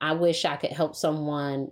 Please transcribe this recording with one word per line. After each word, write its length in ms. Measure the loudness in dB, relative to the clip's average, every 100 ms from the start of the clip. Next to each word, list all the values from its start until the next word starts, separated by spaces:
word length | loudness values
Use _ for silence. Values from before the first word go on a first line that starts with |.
I 120 | -2
wish 320 | 2 4 4 0
I 100 | -2
could 160 | -2
help 240 | 0 0 0
someone 720 | 0 0 -2 -2 -2 -2 -4